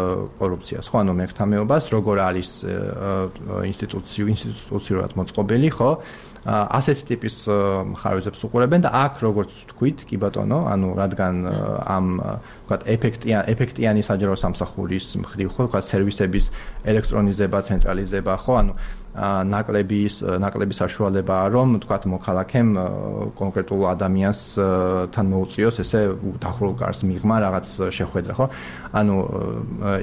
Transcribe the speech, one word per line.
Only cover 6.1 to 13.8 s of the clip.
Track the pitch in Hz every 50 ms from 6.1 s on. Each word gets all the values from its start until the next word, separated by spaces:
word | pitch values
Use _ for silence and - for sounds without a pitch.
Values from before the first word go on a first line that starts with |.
| - - - - - -
ა, | - 110 107 107 104 -
ასეთი | - 135 131 160 143 139 -
ტიპის, | - 120 117 113 110 - -
ე, | - 107 101 101 98 98 98 95 95
მხარვიზებს | 101 98 - - 104 98 95 90 104 - -
უყურებენ | - 110 - 120 123 131 170 180
და | 175 -
აქ, | - 127 139 143 139 -
როგორც | 120 110 101 104 98 - - - -
თქვით, | - - - 123 143 - -
კი | - - - 95
ბატონო, | 104 101 - 101 101 104 123 160 175
ანუ, | 113 101 95 95 92 92
რადგან, | 95 98 95 95 - 95 92 90 90
ე, | 90 90 104 104 104 104 104 - -
ამ, | - 98 95 92 92 92 90 - - - 110 - - - -
ვთქვათ, | - - 101 95
ეფექტია-, | - - 110 113 131 117 110 - - 113 110 101 98
ეფექტიანი | 110 113 113 123 120 - -